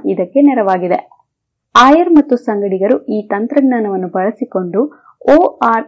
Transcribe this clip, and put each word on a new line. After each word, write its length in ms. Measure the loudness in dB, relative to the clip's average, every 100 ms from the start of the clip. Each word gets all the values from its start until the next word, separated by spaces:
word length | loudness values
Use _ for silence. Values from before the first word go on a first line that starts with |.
| -4
ಇದಕ್ಕೆ 360 | -4 -2 2
ನೆರವಾಗಿದೆ. 880 | 2 2 0 -2 -2 -4 -6 _ _ _ _ _ _ 2
ಆಯರ್ 340 | 4 4 4
ಮತ್ತು 260 | 2 2 -2
ಸಂಗಡಿಗರು 720 | -4 -4 -4 -2 -2 -2 -4
ಈ 160 | -8
ತಂತ್ರಜ್ಞಾನವನ್ನು 880 | -6 -6 -4 0 0 0 -4 -6 -6
ಬಳಸಿಕೊಂಡು 960 | -4 -4 -6 -8 -6 -4 -4 -4 -8 _ _ 2
ಓ 180 | 2 2 0
ಆರ್ 300 | -2 -2